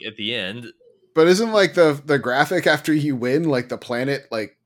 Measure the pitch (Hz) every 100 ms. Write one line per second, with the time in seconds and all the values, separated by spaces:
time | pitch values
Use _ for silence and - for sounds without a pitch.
0 | - 104 107 120 92 113 113 - _ _
1 | _ - 160 185 226 214 190 160 160 143
2 | 143 143 113 127 147 220 170 147 151 156
3 | 147 131 120 143 165 131 123 120 - 120
4 | 131 139 - 113 101 _